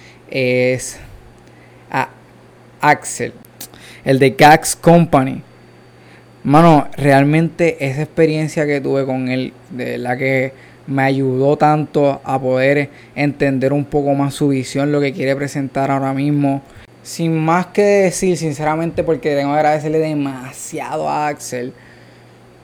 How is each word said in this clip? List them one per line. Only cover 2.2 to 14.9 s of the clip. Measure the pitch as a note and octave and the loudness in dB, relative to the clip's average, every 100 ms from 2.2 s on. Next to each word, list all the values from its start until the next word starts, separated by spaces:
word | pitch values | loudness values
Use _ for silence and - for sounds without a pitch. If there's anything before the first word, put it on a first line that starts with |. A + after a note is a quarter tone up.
| - - - - - - | -20 -20 -20 -20 -20 -2
Axel, | D3+ D3 - - A#2 - - - - - - - | 0 0 -2 -8 -10 -10 -20 -20 -20 -20 -20 -8
el | - C3+ | 0 2
de | C3+ | 2
Gax | - D3 D#3+ - | 6 6 6 4
Company. | - E3+ E3+ E3 C#3+ C3 C3 - - - - - - - - - - | 0 6 6 6 2 0 -6 -14 -20 -20 -20 -20 -20 -20 -20 -20 -10
Mano, | A#2+ D3 E3+ D3+ - - | 2 6 8 6 2 -2
realmente | C#3 C#3 C#3+ D#3 E3 E3 E3+ D#3+ | 2 4 4 2 0 0 -2 0
esa | C#3 C3 | -4 -4
experiencia | D3+ - D#3+ D#3 D#3 E3 D3 | -6 0 0 2 -4 -4 -2
que | C#3+ | -2
tuve | C3+ C3+ | -2 -2
con | C3+ C3 B2+ | -2 -4 -4
él, | C3 C3 - - | -4 -6 -10 -16
de | B2+ B2 A#2+ | -10 -8 -6
verdad | B2 B2+ | -6 -4
que | C3+ C3+ C3 - - - - | -2 0 -2 -6 -20 -20 -6
me | C#3 | -2
ayudó | C3+ C3+ C3+ B2+ C#3 D3 | 0 0 0 0 2 2
tanto | D3+ D#3 D3 D#3 C#3+ C3+ | 2 2 0 0 0 -2
a | - C3 | -4 -4
poder | B2+ B2+ C3+ D3 C#3 - - | -2 0 2 0 -2 -10 -16
entender | - D3 C#3+ C#3 C3 C3 | -4 -4 0 -2 0 0
un | D3 | -2
poco | C#3 D3 C#3 | -2 -2 0
más | C#3 C#3 | 0 -2
su | C3+ D3 | -2 0
visión, | C3+ B2 C#3+ C#3+ | 0 -4 -4 -2